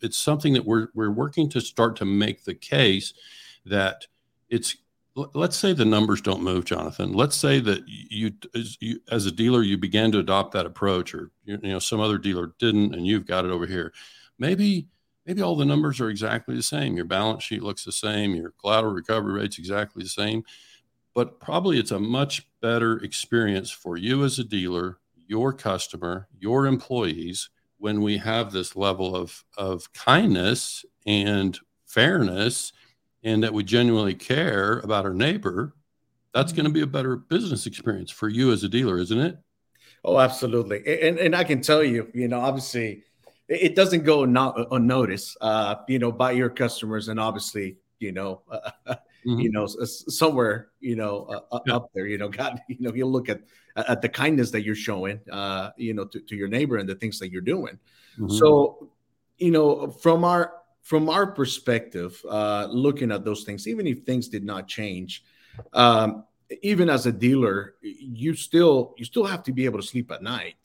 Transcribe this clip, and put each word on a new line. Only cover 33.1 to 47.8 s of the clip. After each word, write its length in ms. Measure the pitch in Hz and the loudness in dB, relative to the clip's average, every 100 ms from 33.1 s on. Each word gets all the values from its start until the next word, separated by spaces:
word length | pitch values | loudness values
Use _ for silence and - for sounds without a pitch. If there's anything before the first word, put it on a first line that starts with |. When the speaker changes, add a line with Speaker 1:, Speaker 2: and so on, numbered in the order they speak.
| _ | _
Speaker 1:
and 180 | 113 110 | -2 0
that 100 | 110 | 2
we 100 | 107 | 0
genuinely 500 | 95 120 120 110 101 | 2 4 4 4 2
care 640 | 92 - 139 170 101 98 117 | -2 -2 -2 0 0 0 -2
about 260 | 104 104 | 0 -2
our 80 | 95 | 0
neighbor. 600 | 92 139 208 104 92 147 - _ _ _ _ _ | 0 0 0 -4 -4 -6 -8 _ _ _ _ _
That's 180 | 127 170 | 0 0
gonna 180 | - 151 | 0 0
Speaker 2:
Mm-hmm. 40 | |
Speaker 1:
be 80 | 156 | 2
a 60 | 143 | 0
better 280 | 139 131 | -2 -2
business 500 | 127 - 175 202 110 | -4 -2 -4 -2 -6
experience 460 | 107 - 117 98 87 | -6 -6 -4 -4 -6
for 160 | - 110 | -6 -4
you 220 | 110 131 | 2 2
as 120 | 104 | 2
a 40 | 101 | 0
dealer, 300 | 117 120 90 | 0 2 0
isn't 180 | 87 110 | 0 0
it? 180 | 165 180 _ _ _ _ _ _ | 0 -4 _ _ _ _ _ _
Speaker 3:
Oh, 160 | - 135 | 2 4
absolutely. 600 | 131 - 123 117 101 95 | 4 2 -2 0 -2 -4
A-, 220 | 147 160 160 | -2 2 2
and, 100 | 170 | 4
and 160 | 175 | 2
I 80 | 175 | 2
can 160 | 165 135 | 2 0
tell 220 | 143 151 | 4 4
you, 260 | 147 117 107 | 4 0 -4
you 140 | 123 120 | -4 -2
know, 120 | 123 | 0
obviously 600 | 135 135 - 123 110 95 _ _ - _ - | -2 -2 -4 -4 -4 -8 _ _ -20 _ -6
it, 140 | 165 | 2
it 120 | 180 | 2
doesn't 280 | 190 190 170 | 6 4 4
go 220 | 147 151 | 4 4
not 320 | 127 123 131 117 120 | 6 4 4 0 -2
unnoticed, 640 | 127 117 127 104 95 - - | 2 4 4 2 -2 -8 -4
uh, 340 | 110 110 101 107 - | 0 0 0 -2 -2
you 120 | 131 | 0
know, 120 | 120 | 0
by 200 | 117 127 | 0 2
your 160 | 127 120 | 2 0
customers, 580 | - 120 - 110 110 110 | 0 -2 -2 -6 -6 -6
and 120 | 110 | -4
obviously, 580 | 110 104 - 107 95 - | -4 -4 -8 -6 -8 -10